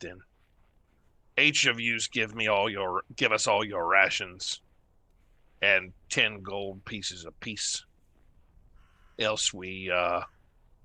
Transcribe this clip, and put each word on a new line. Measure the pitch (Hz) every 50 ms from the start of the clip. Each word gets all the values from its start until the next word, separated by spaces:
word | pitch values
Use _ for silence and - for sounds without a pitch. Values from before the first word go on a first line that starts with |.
then. | - 85 90 98 - _ _ _ _ _ _ _ _ _ _ _ _ _ _ _ _ _ _ _ _ _ _ -
Each | 143 151 143 - -
of | 135 117 117
yous | 117 117 117 113 110 -
give | - 123 110 107 107
me | 117 110 107
all | 104 98 101 107
your, | 98 98 98 92 90 92 - - -
give | - 139 113
us | 110 107 -
all | 123 107 101 110
your | 107 101 90 85
rations | 85 95 98 95 90 - - 104 90 90 92 - - - - - _ _ _ _ _ _ _ _ _ _ _ _ _ _ _ _ _ _ _
and | - 101 98 95 92 90 - - - _
ten | - 139 120 107 107 101
gold | 95 98 98 101 101 98 95 95 -
pieces | - 120 104 95 - 90 90 85
apiece. | 82 - - - 120 107 - - - - - - _ _ _ _ _ _ _ _ - _ - _ _ _ - - - _ - - _ _ _ - - _ -
Else | 117 107 107 107 - - -
we, | 98 92 92 95 95 95 92
uh, | 90 90 87 87 87 90 90 - - _ _ _ _ _ _ _ - _